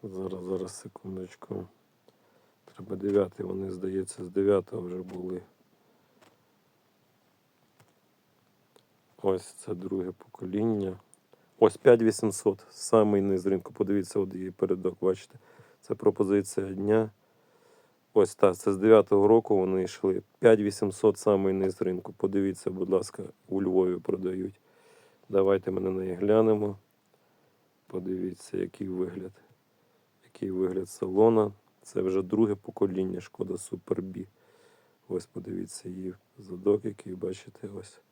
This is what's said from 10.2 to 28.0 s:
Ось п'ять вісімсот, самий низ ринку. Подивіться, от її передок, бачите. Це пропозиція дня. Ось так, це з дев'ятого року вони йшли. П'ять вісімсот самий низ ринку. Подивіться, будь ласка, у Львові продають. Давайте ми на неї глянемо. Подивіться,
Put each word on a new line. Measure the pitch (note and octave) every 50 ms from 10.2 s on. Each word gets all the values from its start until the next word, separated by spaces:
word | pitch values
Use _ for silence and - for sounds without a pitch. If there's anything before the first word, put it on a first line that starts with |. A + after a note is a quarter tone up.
| - _ _ - F#2+ F#2 F#2 G#2 A2 A2+ A2 G#2 G2 F#2+ F#2 F#2+ - _ _ _ _ _ _ _ _ _ _ _
Ось | A2+ G#2 - -
п'ять | _ C3+ A#2+ A#2
вісімсот, | A2+ A2 G#2 - - G#2+ G2 - - G#2+ G2 - - -
самий | - - - - - A2+ G#2+ G#2+ G#2 G2+
низ | G2 G2 F#2+ F#2 F2
ринку. | G2 G2 F#2 F2+ - -
Подивіться, | - G#2 F#2+ G2+ G2+ F#2 - - G#2
от | G2 F#2 F#2+
її | F#2 F#2 F#2
передок, | F2+ _ - F#2 F2+ F#2 F#2 F#2 F2+ _
бачите. | - F#2 F#2 F#2+ - _ _ - _ _ _ _ - _ _ _
Це | _ - -
пропозиція | - - G#2+ G2+ - A2 F#2+ G2+ G2+ F#2+ - - - G2 G2
дня. | F#2+ F#2+ G2 G#2 G#2+ A2 A2 A2 _ _ _ _ _ _ _ _ _ _ _ _ _ _ _ _ _ _ _ _ _
Ось | G#2+ G2 - -
так, | _ - G2 F2+
це | - - A2 G2
з | F#2
дев'ятого | G2 A2 A2+ G#2+ F#2+ - G#2 G2+ G2 G#2
року | A2 A#2 A2+ - G#2+ G2
вони | F#2 F#2+ F#2+ F#2 F#2
йшли. | F2+ - - - F#2+ F#2 F#2+ - _ _ _
П'ять | - A#2 A2+ G#2+
вісімсот | G#2 G2+ G2 - - G2+ F#2+ - - A2 G2+ -
самий | - G#2+ G2+ G2 G2 F#2+ F#2+
низ | F#2+ F#2+ F#2+ F#2 -
ринку. | F2+ F#2 F#2 F2+ - - F2+ _
Подивіться, | - G2 G2 G2+ G2 G2 F#2 - - F#2+
будь | F#2 F#2 F#2 F#2
ласка, | F#2+ F#2 - - - - F#2+ - - _ _ _
у | F#2+ G2
Львові | G2 F#2 F#2 F#2 F#2 F2+ F2+ F2
продають. | - - F#2 F#2+ F#2+ F#2 F#2 F#2 F#2 G2+ G#2 _ _ _ _ _ _ _ _ _ _ _ _ _ _ _
Давайте | - G2 F#2+ G2 G2 F#2+ F#2+ -
ми | F#2 F#2+
на | F#2+ F#2+
неї | F#2+ F#2 F#2 F#2 F2+
глянемо. | F2 F#2+ G#2 G#2+ A2 A2+ A2 A2 G#2 G#2 G#2 G2+ G2 _ _ _ _ _ _ _ _ _ _ _ _ _ _ _ _ _ _ _ _ _ _
Подивіться, | - F#2